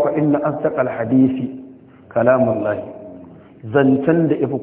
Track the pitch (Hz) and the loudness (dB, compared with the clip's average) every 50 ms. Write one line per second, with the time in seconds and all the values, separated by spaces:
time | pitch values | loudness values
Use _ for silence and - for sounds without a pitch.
0 | - 143 143 147 151 151 143 - - 156 143 - - - - 139 127 127 113 117 | 2 0 0 0 0 2 0 0 0 -2 -4 -2 -4 -4 -2 0 -2 -2 -2 -6
1 | 117 110 131 131 131 131 - - 123 - - - - - - - - - - - | -4 0 4 4 4 4 2 -2 -6 -8 -10 -12 -16 -18 -20 -20 -20 -20 -20 -20
2 | - - - 120 117 127 131 127 - - - - 104 107 104 - - - - - | -20 -6 -2 0 2 4 4 4 2 0 0 -2 -2 -4 -4 -4 -8 -12 -14 -16
3 | - - - - - - - - - - - - - 110 110 143 139 135 131 123 | -18 -18 -18 -18 -20 -20 -20 -20 -20 -20 -20 -18 -16 -2 2 4 4 4 4 2
4 | - 160 160 165 165 147 147 - 139 120 131 127 | 2 2 2 2 2 0 0 0 -2 -4 -4 -6